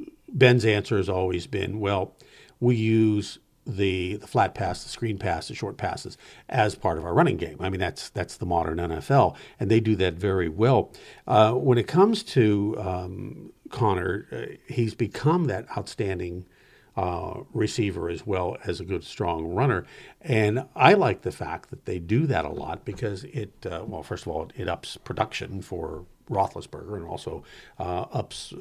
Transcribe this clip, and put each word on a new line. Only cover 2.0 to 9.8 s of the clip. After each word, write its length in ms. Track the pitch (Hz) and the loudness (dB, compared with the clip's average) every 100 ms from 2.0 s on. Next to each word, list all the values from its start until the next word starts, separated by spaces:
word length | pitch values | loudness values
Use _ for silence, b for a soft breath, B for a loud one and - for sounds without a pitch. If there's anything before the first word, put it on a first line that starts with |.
| - - b b b b | -2 -10 b b b b
we 160 | 123 117 | 2 2
use 640 | 110 113 110 104 98 - _ _ - | 4 4 4 2 -2 -12 _ _ -10
the, 500 | 98 98 92 90 104 | -2 0 0 -2 -6
the 100 | - | -2
flat 280 | 127 98 | 0 0
pass, 280 | - 92 90 | 0 -4 -4
the 60 | - | -8
screen 300 | - 117 98 | -6 -6 -4
pass, 300 | 104 80 - | -2 -4 -6
the 60 | |
short 220 | - 101 - | -8 -8 -6
passes 400 | 95 90 - - b b b | -6 -6 -10 -16 b b b
as 260 | - 107 | 0 2
part 220 | - 92 80 | 2 -2 -2
of 80 | |
our 80 | 85 | 0
running 240 | 98 165 90 | 4 4 2
game." 220 | 82 - | -4 -6
I 80 | 95 | -4
mean, 120 | 92 | -2
that's, 280 | 90 - - | -4 -4 -8
that's 300 | 101 87 - | -6 -6 -6
the 80 | 90 | -2
modern 340 | 87 80 82 | 0 0 -2
N 120 | 87 | -2
F 180 | 80 - | -4 2
L, 260 | 139 92 B B B | 4 4 B B B
and 100 | 98 | 2
they 100 | 113 | 4